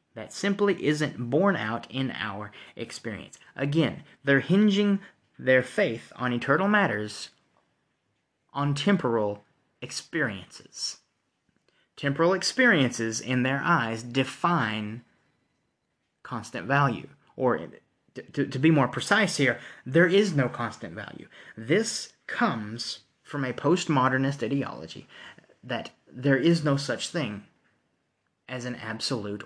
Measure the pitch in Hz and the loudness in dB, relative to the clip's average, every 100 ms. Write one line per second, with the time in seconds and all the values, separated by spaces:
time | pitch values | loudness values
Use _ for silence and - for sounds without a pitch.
0 | _ - 110 - 202 202 202 180 135 151 | _ -14 -14 -4 -2 0 0 2 0 0
1 | 151 - 120 143 196 185 110 117 - 131 | -2 -4 -2 2 2 0 -2 -6 -6 -6
2 | 131 64 107 101 104 - - - - - | -4 -4 -6 -6 -12 -16 -18 -12 -12 -10
3 | 117 95 - - - - 143 151 131 - | -10 -10 -14 -20 -16 -6 -2 2 0 -2
4 | - - 139 139 - 190 214 196 208 196 | -14 -6 2 2 4 4 6 4 4 2
5 | - _ _ - 127 131 123 - 180 117 | -2 _ _ -4 4 4 4 0 0 -2
6 | - - 123 120 117 156 196 208 170 104 | -10 -6 -4 -2 2 2 4 2 2 0
7 | 107 - - _ _ _ _ _ _ _ | -6 -10 -16 _ _ _ _ _ _ _
8 | _ _ _ _ _ 139 143 143 202 202 | _ _ _ _ _ -4 -2 0 2 2
9 | 127 117 104 101 _ _ _ - - - | 2 0 0 -4 _ _ _ -16 -12 -12
10 | - 170 131 98 90 - - - - - | -6 -2 -2 -4 -14 -20 -20 -10 -10 -10
11 | _ _ _ _ _ _ _ _ _ - | _ _ _ _ _ _ _ _ _ -6
12 | 139 143 165 185 - - 254 175 131 - | -2 2 2 2 0 4 4 6 4 0
13 | 113 110 - 127 127 135 - 165 113 110 | -4 -4 -2 0 0 0 2 0 0 -4
14 | 120 127 131 - 170 170 110 107 104 117 | -4 -2 -2 0 0 2 0 -2 -6 -10
15 | - _ _ _ _ _ _ _ _ _ | -14 _ _ _ _ _ _ _ _ _
16 | _ _ - 120 110 117 87 143 139 95 | _ _ -12 -10 -10 -8 0 2 2 0
17 | - _ _ - 127 90 82 - _ _ | -10 _ _ -2 0 0 -4 -16 _ _
18 | _ - - - 139 131 160 151 123 - | _ -18 -8 -4 -2 2 4 6 4 0
19 | - 208 208 - 131 117 - - - 156 | 2 2 2 2 0 0 -6 -16 0 4
20 | 175 196 208 143 123 - 113 - 90 87 | 6 6 4 2 0 -2 -8 -8 -12 -12
21 | - - - - - - 113 180 233 - | -12 -14 -20 -20 -20 -8 0 0 0 -6
22 | - _ - - 226 120 104 117 - - | -10 _ -8 0 0 0 -6 -8 -10 -12
23 | _ _ - 143 131 117 143 175 - 143 | _ _ -10 -6 -4 -2 2 2 2 2
24 | 127 131 135 143 113 139 - - 82 - | 4 2 0 -2 -2 -2 -4 -8 -14 -16
25 | - - - - _ _ 123 120 - _ | -20 -20 -20 -20 _ _ -8 -8 -8 _
26 | _ 123 131 135 156 170 147 139 - 117 | _ -2 2 4 4 4 2 0 0 -6
27 | - 170 120 101 - _ _ _ _ _ | -4 -4 -4 -8 -14 _ _ _ _ _
28 | _ _ _ _ - 127 123 120 110 110 | _ _ _ _ -14 -10 -8 -8 -8 -6
29 | - 123 101 101 | -4 -4 -4 -8